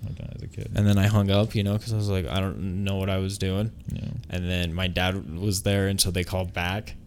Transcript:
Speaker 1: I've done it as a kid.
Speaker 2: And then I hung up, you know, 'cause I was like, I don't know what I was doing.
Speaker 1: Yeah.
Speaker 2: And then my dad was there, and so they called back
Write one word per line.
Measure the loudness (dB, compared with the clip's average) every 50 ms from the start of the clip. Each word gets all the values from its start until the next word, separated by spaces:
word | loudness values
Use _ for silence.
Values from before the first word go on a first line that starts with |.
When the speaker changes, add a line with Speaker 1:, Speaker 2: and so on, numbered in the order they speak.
| -8
Speaker 1:
I've | -8 -8
done | -8 -10 -10
it | -10 -10
as | -12
a | -10
kid. | -10 -10 -8 -4 0
Speaker 2:
And | 2 4 6
then | 6 6
I | 6 6
hung | 6 4 4 6
up, | 6 4 4 4 2
you | 0 2
know, | 2 0 0
'cause | 0 -2
I | -2 0
was | 0 0
like, | 0 0 -2 0
I | 0 0
don't | 0 0 -2 -4 -4 -4 -2 -2 -2
know | 0 0
what | 0 0 0
I | 0 0
was | 0 -2 -2 -2
doing. | -2 0 0 0 0 -2 -4 -8 -8 -8
Speaker 1:
Yeah. | -6 -6 -6 -6 -6 -8 -8 -6
Speaker 2:
And | -6 -4 -2 0
then | 0 0 0 -2 -2
my | -2 -2 0
dad | 0 2 2 2 2 0 -4 -6 -8 -4
was | -2 0 0 0 2
there, | 2 2 4 4 2
and | 2 2
so | 0 0
they | 2 0 -2
called | 0 -2 -2 -2 -2 -2
back | -2 -2 -2 -2 -4 -6 -8 -14 -14 -16